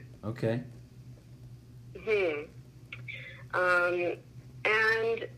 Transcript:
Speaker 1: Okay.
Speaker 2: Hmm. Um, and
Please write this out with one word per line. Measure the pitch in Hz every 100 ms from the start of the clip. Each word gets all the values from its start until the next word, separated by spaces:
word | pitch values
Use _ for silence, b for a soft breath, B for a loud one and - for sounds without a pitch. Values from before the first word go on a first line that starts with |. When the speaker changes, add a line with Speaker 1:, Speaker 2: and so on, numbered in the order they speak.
| - -
Speaker 1:
Okay. | 101 - 113 120 123 - - - - - - - - - - - - -
Speaker 2:
Hmm. | - 208 180 147 151 - - - - - - B B B B
Um, | - 180 180 175 175 175 - - - - - 202
and | 214 220 226 226 226 -